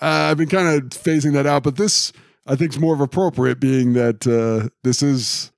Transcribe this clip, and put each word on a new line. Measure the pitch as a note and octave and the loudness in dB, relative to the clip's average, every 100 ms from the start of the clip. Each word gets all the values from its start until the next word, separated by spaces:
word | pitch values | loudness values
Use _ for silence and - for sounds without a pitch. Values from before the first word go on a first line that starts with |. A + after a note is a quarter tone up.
uh, | D3+ D#3 D3+ | -2 0 2
I've | D#3 | 0
been | D#3+ | 0
kinda | F#3+ E3+ D3 B2+ | 0 2 0 -2
phasing | - D#3+ D#3 D3 | -6 -2 0 0
that | C#3+ C#3+ | 0 2
out, | C#3+ | 0
but | C#3 C3 | 0 0
this, | G#3 - - - - _ - | 0 0 -2 -8 -20 _ -4
I | C#3+ | -2
think, | E3 | -2
is | C#3+ | 0
more | D#3+ | 0
of | D3+ | 0
appropriate, | C#3 F3+ F#3 B2+ B2+ B2+ | 0 0 0 0 -2 0
being | C3+ C3 B2 | 0 2 2
that, | B2 A#2 G#2+ B2+ | 2 2 0 0
uh, | A#2 A2+ A2 A2 - | 0 0 0 -4 -4
this | B2+ B2 | -2 0
is | C#3+ C3+ A2 - - | 0 0 -2 -6 -10